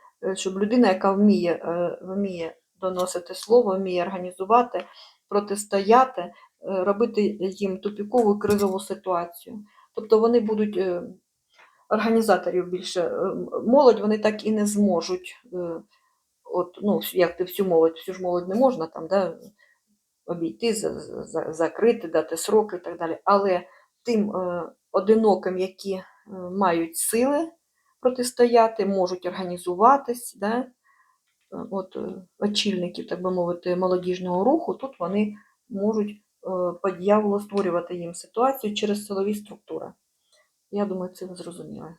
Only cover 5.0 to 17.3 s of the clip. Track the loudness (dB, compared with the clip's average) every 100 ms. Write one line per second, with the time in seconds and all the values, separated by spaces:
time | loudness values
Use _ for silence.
5 | -20 _ -4 -2 -2 -4 -2 0 6 6
6 | 6 0 -10 -12 _ _ -6 -2 0 2
7 | 0 2 0 0 -6 -4 -4 -4 -6 -8
8 | -2 2 2 2 2 2 0 -2 -6 -8
9 | -4 -4 -4 -10 -18 -18 -18 _ _ -14
10 | 2 4 6 4 2 0 0 0 -2 -2
11 | -6 -14 _ _ _ _ _ _ -4 -2
12 | 2 2 4 2 0 -4 -2 -6 -6 -2
13 | -2 -2 -4 -4 -6 -4 4 6 8 6
14 | 4 0 0 0 -2 0 0 2 2 2
15 | 0 -6 -8 -20 _ -8 -6 -8 -12 _
16 | _ _ _ _ -6 -4 -4 -2 0 0
17 | 0 2 2